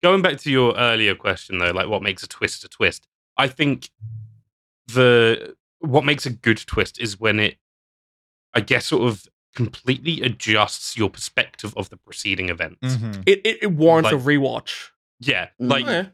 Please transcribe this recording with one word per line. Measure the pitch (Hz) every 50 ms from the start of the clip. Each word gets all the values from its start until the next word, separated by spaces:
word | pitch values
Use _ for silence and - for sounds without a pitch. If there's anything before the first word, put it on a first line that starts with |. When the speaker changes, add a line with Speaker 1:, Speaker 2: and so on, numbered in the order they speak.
| -
Speaker 1:
Going | 175 190 196
back | 180 185 - 143
to | - 151
your | 135 131 127 120 110 -
earlier | 123 120 113 113 110 104 95
question, | - - 104 95 87 - - 98 90
though, | 90 87
like, | 87 90 92 -
what | 107 98 98
makes | 101 95 -
a | - -
twist | - - - 101 - - -
a | -
twist? | - _ 110 90 - - _ _ _ _ _ _ _ -
I | 135 139
think | 127 _ 156 143 131 127 - - _ _ - 110 - - - - - _ _ _ _ _ _ _ _ _ _ - 117
the, | 127 127 123 120 120 117 113 113 - - - - _ _ _ _ _
what | - 156 123 147 147
makes | 143 147 135 -
a | 139
good | 120 - - 117 113 107
twist | - - - - 98 - - -
is | 120 110 98 92
when | 110 110 104 107
it, | 107 101 - _ _ _ _ _ _ _ _ _ _ _ _ _ _ _ _ _ _ _ _
I | 123
guess, | 104 95 131 120 - -
sort | 160 131 110 123
of | 110 101 - _ _ _ _ _ _
completely | - 123 - - - _ 127 131 131 - 156 165 -
adjusts | 117 131 110 - - 110 110 107 104 - - - - - - 117
your | 107 95
perspective | - - - - _ - 123 - - - - 104 -
of | - 101 -
the | - -
preceding | _ _ 92 - - 104 95 90 92 90
events. | 87 82 85 78 - _ - 127 131
Speaker 2:
Mm-hmm. | 120 110 117 104 98 95
Speaker 3:
It, | - 196 196 -
it, | - - - -
it | 208
warrants | 175 147 156 165 165 160 160 -
Speaker 1:
Like | - 139
Speaker 3:
a | 123
rewatch. | 139 147 143 139 131 117 117 - - - - - - _ _ _ _ _ _
Speaker 1:
Yeah, | 120 147 127 95 87 - _ _
Speaker 4:
Mm. | 123 123
Speaker 1:
like, | 139 139 135
Speaker 3:
Yeah. | - 226 170 185 190